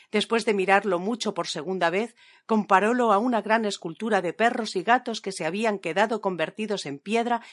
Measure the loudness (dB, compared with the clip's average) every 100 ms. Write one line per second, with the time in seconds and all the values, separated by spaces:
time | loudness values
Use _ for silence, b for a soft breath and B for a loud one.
0 | B -4 0 0 0 0 4 4 4 -2
1 | -2 -4 -4 -4 -4 -6 -4 0 0 0
2 | -4 _ b b b 0 4 4 4 2
3 | 2 2 2 0 0 0 0 -4 -8 -6
4 | -2 0 0 0 0 0 -4 -2 2 2
5 | 2 -8 -8 -6 -4 -2 -2 -2 -2 0
6 | 0 0 -4 -2 -4 -4 -6 -6 -6 -10
7 | -4 -2 0 -4 B